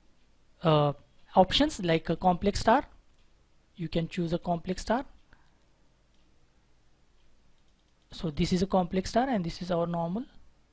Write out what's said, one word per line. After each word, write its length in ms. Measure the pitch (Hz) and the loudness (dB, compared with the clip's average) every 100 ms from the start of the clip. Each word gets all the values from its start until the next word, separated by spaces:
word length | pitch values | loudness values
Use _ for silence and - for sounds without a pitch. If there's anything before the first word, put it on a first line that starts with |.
| _ _ _ _ _ _ | _ _ _ _ _ _
uh, 300 | 160 156 147 143 - _ - - | 2 4 2 -2 -10 _ 0 4
options 480 | 185 - 302 - | 4 4 2 0
like 260 | 175 165 - | 0 0 0
a 60 | 165 | 0
complex 440 | 185 180 202 - | 2 2 0 0
star. 260 | - 247 - - _ - - _ _ _ _ - | 4 2 2 -10 _ -20 -20 _ _ _ _ -10
You 140 | 160 | -6
can 180 | 170 165 | -4 -4
choose 240 | - 170 | -4 -4
a 60 | 170 | -4
complex 460 | - 170 175 180 | -4 -4 -4 -6
star. 220 | - 226 277 - _ - _ _ _ _ _ _ _ _ _ _ _ _ _ _ _ _ _ _ - - _ _ _ _ _ _ _ | -2 -2 -4 -14 _ -20 _ _ _ _ _ _ _ _ _ _ _ _ _ _ _ _ _ _ -20 -20 _ _ _ _ _ _ _
So 180 | - 175 | -10 -6
this 240 | 143 170 | -2 0
is 80 | 180 | 0
a 60 | 190 | 2
complex 420 | 190 175 190 185 | 0 0 -2 -2
star 180 | 226 269 | 0 0
and 160 | 233 | 0
this 180 | 170 - | -4 -6
is 100 | 180 | -4
our 140 | 170 170 | -2 -2
normal 380 | 170 170 190 277 - - _ _ | -2 -4 -6 -8 -14 -20 _ _